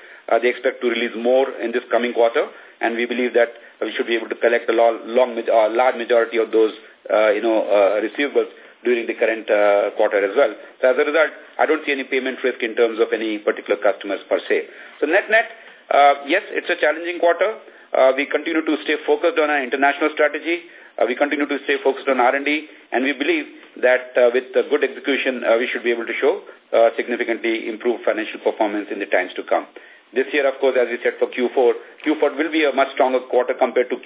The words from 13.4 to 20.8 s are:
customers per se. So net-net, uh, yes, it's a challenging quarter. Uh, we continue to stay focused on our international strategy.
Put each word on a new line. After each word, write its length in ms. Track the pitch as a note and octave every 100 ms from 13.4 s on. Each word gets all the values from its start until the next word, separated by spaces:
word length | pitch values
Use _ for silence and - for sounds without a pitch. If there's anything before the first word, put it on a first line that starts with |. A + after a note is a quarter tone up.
| A#2 G#2 - G2+
customers 380 | G#2 - G2+ F#2+ -
per 120 | F#2+ -
se. 200 | F#2 - - - -
So 60 | D3+
net-net, 400 | F#3+ - A3 A3+ - - - -
uh, 240 | C#3 C#3+ C#3 C#3
yes, 160 | F#3 -
it's 200 | - -
a 60 | E3
challenging 440 | D#3 D#3 E3+ F3
quarter. 380 | E3+ E3+ G3 A3 - - -
Uh, 180 | - C3 C3+
we 80 | C#3
continue 400 | D3+ D#3 D#3+ D#3+
to 100 | D3
stay 140 | - D3 -
focused 340 | D3 - D#3+
on 100 | D3
our 140 | D3
international 460 | B2 C3+ C#3 C#3 D3+
strategy. 500 | D3+ D3 D3+ D#3 E3+ - -